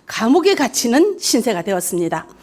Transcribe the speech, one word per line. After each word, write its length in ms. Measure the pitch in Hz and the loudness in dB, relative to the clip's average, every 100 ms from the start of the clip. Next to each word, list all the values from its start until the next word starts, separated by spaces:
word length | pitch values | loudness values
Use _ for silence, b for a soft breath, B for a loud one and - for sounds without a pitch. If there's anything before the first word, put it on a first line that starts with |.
| - | -12
감옥에 480 | - 226 339 349 330 | -4 2 4 4 2
갇히는 640 | 254 - 240 262 403 381 | 0 -2 0 2 2 0
신세가 420 | - 254 240 175 | -2 0 0 -2
되었습니다. 640 | 185 185 - 175 165 160 - - | -2 -4 -2 -4 -2 -4 -8 -20